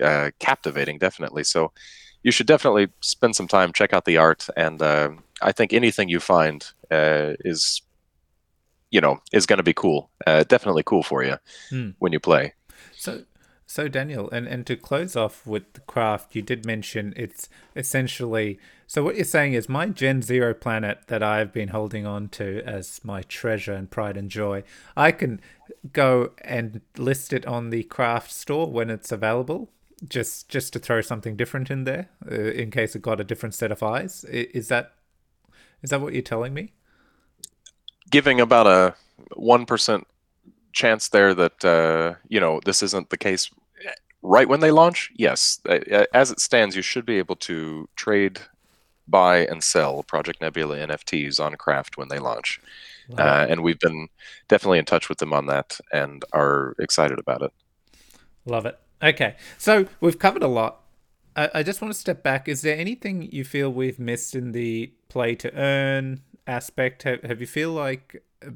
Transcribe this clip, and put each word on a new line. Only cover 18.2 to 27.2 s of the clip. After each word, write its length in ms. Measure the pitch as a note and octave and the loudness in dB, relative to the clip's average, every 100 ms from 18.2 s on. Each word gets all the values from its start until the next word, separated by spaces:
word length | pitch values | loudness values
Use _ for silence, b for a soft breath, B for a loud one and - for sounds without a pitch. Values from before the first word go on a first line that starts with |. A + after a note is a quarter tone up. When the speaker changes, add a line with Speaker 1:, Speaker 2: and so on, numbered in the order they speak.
| A#2+ A2 G#2+ F#2+ b b b | -4 -2 -4 -6 b b b
Speaker 2:
so 180 | D3+ | -2
what 120 | D3+ G#3+ | -2 -2
you're 100 | - | 0
saying 280 | D#3+ C#3+ | 0 2
is 140 | A#2+ A2+ | 0 -2
my 200 | C#3 F3+ | -4 -4
Gen 340 | - C3+ C3 | -2 0 0
Zero 320 | A2 B2+ A#2+ | 0 0 0
planet 460 | A2 B2 A2 G#2 - - | -2 -4 -4 -4 -6 -6
that 160 | A2+ | -2
I've 280 | G#2+ G#2+ G#2 | 0 0 -2
been 180 | A#2 G2 | -4 -6
holding 360 | G#2+ G#2+ G#2+ G#2 | -6 -6 -6 -8
on 240 | G2+ G#2 | -8 -10
to 320 | - G2 G2+ | -8 -8 -8
as 380 | A#2+ G2 F#2 - | -8 -10 -12 -14
my 200 | G#2+ G2 | -12 -10
treasure 500 | - - A#2 G#2+ G#2 | -12 -8 -4 -4 -4
and 160 | G2 F#2+ | -8 -8
pride 260 | - G#2 G2 | -8 -6 -6
and 140 | G2 | -8
joy, 340 | G#2+ G#2 G2 - b b - | -6 -4 -6 -10 b b 2
I 160 | D3+ | 2
can 300 | - C3+ G#2+ b b b - - | 2 -4 -6 b b b -20 -6
go 420 | - C3+ B2+ B2 - | 2 4 4 0 -6
and 380 | - A#2+ A2+ G#2+ _ - | -8 -6 -6 -10 _ -6
list 380 | B2 C3+ | -2 -2